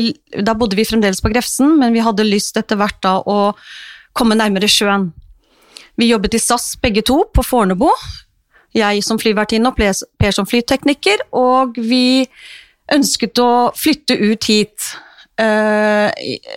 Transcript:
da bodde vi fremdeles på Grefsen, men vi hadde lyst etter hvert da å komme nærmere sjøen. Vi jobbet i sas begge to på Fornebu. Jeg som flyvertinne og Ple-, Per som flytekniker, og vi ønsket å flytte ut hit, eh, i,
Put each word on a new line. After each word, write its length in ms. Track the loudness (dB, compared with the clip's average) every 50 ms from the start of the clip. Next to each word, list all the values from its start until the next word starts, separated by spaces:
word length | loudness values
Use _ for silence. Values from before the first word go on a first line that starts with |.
| 0 -2 -4 -8 _ _
da 220 | -8 -4 -2 -2 -2
bodde 240 | 0 -2 -2 0
vi 80 | 0 0
fremdeles 360 | 0 0 0 0 0 0 -2
på 100 | -2 -2
Grefsen, 460 | -2 -2 -4 -4 -2 0 2 4 4
men 160 | 4 4 2 2
vi 60 | 2
hadde 260 | 0 0 0 0 0
lyst 320 | 0 0 -2 -2 -4 -4
etter 200 | -4 -2 -2 -2
hvert 220 | 0 -2 -2 -4 -4
da 180 | -2 -2 -2 -2
å 200 | -2 -2 0 0 0 0 -2 -6 -12 -20 -20 -20 -20 -20 -20 -20 -20 _ -2
komme 240 | 0 2 2 2
nærmere 320 | 2 2 0 0 0 0 0
sjøen. 420 | 0 2 2 2 0 0 -2 -4 -6 -12 -20 -20 -20 _ _ _ _ _ _ _ -20 -20 -20 -10 _
Vi 160 | 0 2 2
jobbet 240 | 2 2 0 -2 -2
i 40 | -2
sas 340 | 0 0 0 0 -2 -6 -6
begge 280 | -4 -2 -2 0 0 0
to 200 | 2 2 0 0 0 0
på 100 | -2 0
Fornebu. 460 | 0 0 0 2 2 0 2 2 0 0 0 -4 -12 -16 -18 -20 _ _ _ _ _ _ _ _ _ -2
Jeg 280 | 0 0 0 0 0 -2
som 140 | -2 -2
flyvertinne 520 | -2 0 0 0 0 0 0 0 0 0 0
og 80 | 0
Ple-, 160 | 0 0 0 0 -2 -6 -6 _
Per 160 | 0 0 0 0
som 120 | -2 -2
flytekniker, 760 | -2 -2 -2 -2 -2 -2 0 0 -2 -2 0 0 -2 -2 -2 -4 -4
og 460 | -2 0 0 2 2 2 0 -2 -4
vi 480 | -4 -2 0 2 2 2 4 2 2 0 -2 _ -14 -20 -20 -20 -20 -20 _ _ _ _ -2
ønsket 500 | 0 0 2 0 -2 -4 -4 -2 0 0
å 120 | 2 2 2 2 0 0
flytte 460 | -2 -2 -2 -2 -2 -2 _ -2 -2 0
ut 240 | 0 0 0 0 0
hit, 460 | 0 2 2 0 -2 _ -10 -12 -12 -12 -14 -20 -20 -20 -20 -20 _ _
eh, 720 | -2 0 0 2 2 2 2 2 2 2 2 2 2 0 0
i, 240 | -2 -4 -8 -8 -10 -10 -10 -12 -12